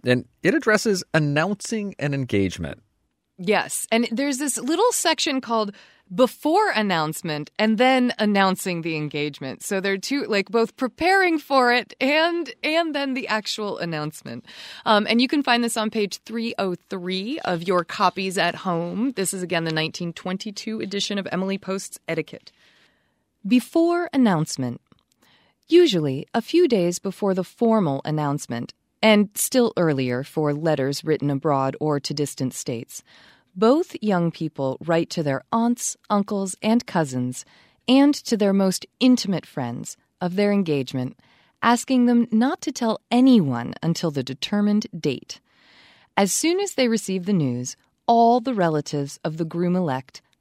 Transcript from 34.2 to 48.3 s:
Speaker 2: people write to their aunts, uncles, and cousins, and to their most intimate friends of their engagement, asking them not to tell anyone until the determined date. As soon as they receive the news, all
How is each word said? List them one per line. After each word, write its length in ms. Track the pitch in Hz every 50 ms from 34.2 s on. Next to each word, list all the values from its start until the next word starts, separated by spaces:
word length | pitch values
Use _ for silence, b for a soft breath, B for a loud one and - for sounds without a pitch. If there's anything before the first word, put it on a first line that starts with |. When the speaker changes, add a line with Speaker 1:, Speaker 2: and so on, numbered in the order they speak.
| 170 165
Speaker 2:
people 480 | - - 165 151 - - 135 131 131 -
write 300 | 151 160 170 170 170 -
to 120 | - 180 156
their 200 | 143 135 135 - _ -
aunts, 440 | 226 233 240 240 - - - - - _ -
uncles, 480 | 208 202 196 - 208 196 196 185 - - -
and 240 | 214 226 240 -
cousins, 580 | - - 175 156 135 127 127 123 123 127 - - b b b b b b b b -
and 260 | 254 269 277 294 285
to 220 | - - - 240
their 160 | 196 208 196 196
most 340 | 196 196 190 180 - - - _ _
intimate 440 | 247 254 254 240 - 190 190 156 -
friends 520 | - - 151 127 120 117 104 - - - - _ _ _ _
of 160 | 180 175 180
their 160 | 202 208 202 202
engagement, 640 | 202 190 165 147 139 127 - - 131 127 123 - b b b b b b b b b -
asking 440 | 226 240 240 - - 262 247 240
them 220 | 240 240 233 233 -
not 300 | 214 220 240 277 339 - -
to 100 | 320 262
tell 280 | - 240 220 214 - - _
anyone 640 | 233 247 262 269 247 220 160 139 123 117 120 - - - -
until 280 | 165 170 - - 165
the 120 | 143 139 127
determined 640 | 131 135 - - - 208 208 208 208 208 214 208 - - 165
date. 420 | - 151 127 - - - - - b b b b b b b b b b b b b b _
As 160 | - 202 185 -
soon 280 | - - 320 349 381
as 140 | 403 370 -
they 140 | - 262 233
receive 380 | 226 214 - - 190 190 175
the 60 | 196 208
news, 440 | 175 147 127 120 123 127 123 - - _ _ _ _ _
all 340 | - 233 233 233 233